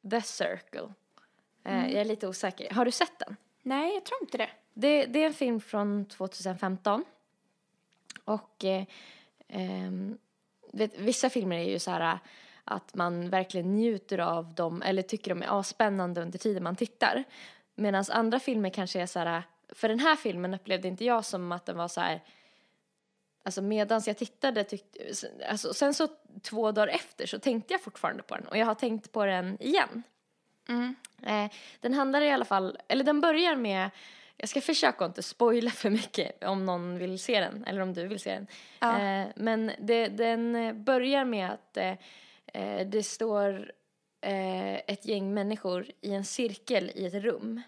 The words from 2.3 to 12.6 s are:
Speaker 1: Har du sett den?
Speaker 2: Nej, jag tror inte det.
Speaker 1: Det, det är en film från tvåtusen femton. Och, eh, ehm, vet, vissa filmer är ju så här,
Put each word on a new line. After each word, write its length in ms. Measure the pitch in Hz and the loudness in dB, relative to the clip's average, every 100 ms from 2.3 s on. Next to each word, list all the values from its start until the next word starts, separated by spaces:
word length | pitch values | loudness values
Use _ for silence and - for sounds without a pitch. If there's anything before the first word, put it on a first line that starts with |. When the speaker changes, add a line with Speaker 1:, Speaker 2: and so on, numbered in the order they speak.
| 185 196 180 - | -4 -6 -6 -4
Speaker 1:
Har 120 | 202 247 | 2 2
du 60 | |
sett 280 | 247 349 - | 4 0 0
den? 160 | - 208 _ _ | -10 -10 _ _
Speaker 2:
Nej, 320 | 254 269 330 | -4 0 0
jag 120 | 403 - | -2 -4
tror 160 | 508 | -6
inte 160 | - 247 | -4 -4
det. 120 | 220 - _ | -4 -6 _
Speaker 1:
Det, 320 | - 269 294 247 | 2 6 6 4
det 140 | 262 | 4
är 40 | 311 | 2
en 60 | |
film 280 | 302 262 226 | 2 0 0
från 440 | - 208 208 202 202 | -2 0 0 0 -4
tvåtusen 520 | - 185 - 190 185 | -6 -8 -4 -6 -2
femton. 480 | 190 185 208 214 359 _ _ _ _ _ _ _ _ _ _ - - | -2 0 2 0 -2 _ _ _ _ _ _ _ _ _ _ -14 -4
Och, 400 | 214 - _ 190 | -4 -4 _ 0
eh, 180 | 190 196 - - - _ _ - | 0 -2 -12 -20 -20 _ _ -10
ehm, 680 | 196 185 185 185 185 196 220 _ _ _ _ - | -6 -4 -4 -4 -4 -6 -8 _ _ _ _ -14
vet, 240 | 202 214 - | -4 -4 0
vissa 300 | 208 240 262 | 0 2 2
filmer 280 | 262 190 170 | 0 0 -2
är 120 | 175 | -2
ju 100 | 190 | -2
så 120 | 190 | -2
här, 280 | 175 165 185 - - - - | 0 0 -2 -6 -20 -20 -18